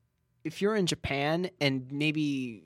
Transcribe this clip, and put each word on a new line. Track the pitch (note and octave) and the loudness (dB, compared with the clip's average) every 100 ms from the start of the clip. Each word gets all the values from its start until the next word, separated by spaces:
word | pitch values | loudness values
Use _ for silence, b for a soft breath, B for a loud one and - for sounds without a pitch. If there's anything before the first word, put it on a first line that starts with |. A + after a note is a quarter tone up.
| _ _ _ _ D#3 | _ _ _ _ -10
if | - | -2
you're | G3 A3 | 0 2
in | F3 | 2
Japan | - - C#3 D3 E3 F#3 - | 0 -2 0 0 0 -2 0
and | C#3+ C3+ B2+ | 2 2 -4
maybe | C#3+ D#3 D3+ D3 C3+ B2+ G#2 | -2 0 2 0 -2 -4 -10